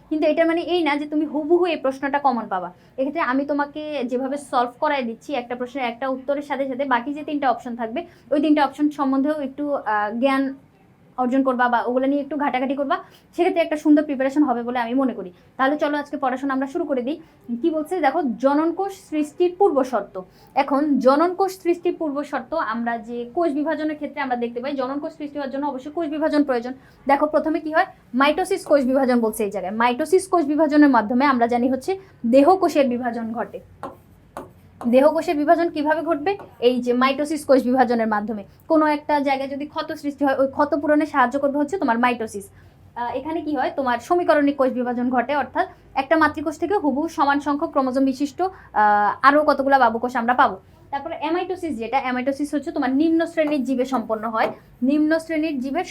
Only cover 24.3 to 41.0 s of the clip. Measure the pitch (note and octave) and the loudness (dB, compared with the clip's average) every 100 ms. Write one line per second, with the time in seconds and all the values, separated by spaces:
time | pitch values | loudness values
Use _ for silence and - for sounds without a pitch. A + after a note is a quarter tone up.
24.3 | A#3+ A#3 A#3+ C4 C#4 B3+ C#4+ D#4+ - D4 | -2 -4 -6 -6 -4 -4 -6 -8 -10 -10
25.3 | C#4+ C4+ C4+ C#4+ C4 D4 F4 D#4+ D4+ D4+ | -8 -8 -6 -6 -6 -8 -6 -4 -2 0
26.3 | D4 C#4+ A#3+ A#3+ C4 - - - C#4+ D4+ | 2 2 -2 -4 -10 -18 -6 0 2 2
27.3 | D4+ D4+ D#4+ D#4 D#4 F#4 - _ A#3+ C#4+ | 0 0 -2 -2 0 0 -4 _ 2 2
28.3 | D4+ F#4 F#4+ - C#4+ B3+ C4 B3+ B3 A3 | 2 0 -2 2 2 4 2 2 2 2
29.3 | A3 G3+ G3 F3 A3 A#3+ B3 D4+ F#4 F#4 | 0 -4 -4 -4 0 0 0 2 2 4
30.3 | F4 C#4 D4 D#4 D4 D4 A#3+ G#3 B3 C#4+ | 2 2 2 4 6 6 6 4 2 4
31.3 | B3+ A#3 A#3+ C4 C4 D4+ F#4+ - - A#3 | 4 2 4 2 0 -4 -6 -8 -6 4
32.3 | C4 C#4+ F#4 F4 D#4 C4 A#3+ B3 A#3 A3+ | 6 8 6 4 2 2 0 -4 -6 -6
33.3 | A3+ G#3+ - - - - - _ - _ | -6 -8 -12 -18 -16 -16 -16 _ -20 _
34.3 | - - - - - A#3+ B3 D4 D#4 D#4+ | -18 -18 -20 -20 -6 2 6 6 4 0
35.3 | D4 D4 E4 E4+ D#4 D4 D#4 D#4 D4+ D#4 | 0 2 2 2 0 0 0 0 -2 -2
36.3 | G4+ - - A#3+ B3+ A#3+ B3 C4 C#4 D4 | -4 -8 0 0 2 0 2 2 0 -2
37.3 | D#4 - B3+ A#3 C4 A#3+ A#3+ A3+ G#3 G#3+ | -2 2 2 4 2 2 2 0 -2 -4
38.3 | G#3+ F#3+ - - D#4+ D4+ D4 D4 D4 C#4 | -8 -12 -12 0 2 2 0 0 0 0
39.3 | C4+ C4+ C#4 D4 D#4+ D#4 D4+ C#4+ C#4 C#4+ | -2 -4 -8 -8 -8 -8 -8 -8 -2 0
40.3 | C4+ C4+ C#4+ D4 D4+ D4+ D4+ | 2 0 0 0 0 2 2